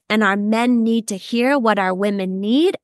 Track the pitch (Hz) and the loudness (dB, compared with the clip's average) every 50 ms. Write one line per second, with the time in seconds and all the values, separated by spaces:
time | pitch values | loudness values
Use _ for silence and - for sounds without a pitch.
0 | - - 208 220 214 196 196 202 202 208 220 226 240 247 247 233 226 226 226 233 | -6 -2 0 0 2 2 0 0 0 0 0 0 2 2 2 2 2 2 0 0
1 | 220 - 208 185 - - - 233 240 262 285 285 226 226 208 202 190 185 185 180 | -2 -4 -8 -10 -8 -4 -2 0 0 2 0 2 2 2 0 0 0 -2 -2 -2
2 | 202 208 196 202 190 190 185 190 196 208 233 277 320 370 - - | -2 -2 -2 -2 -4 -4 -4 -4 -2 0 2 2 2 2 0 -2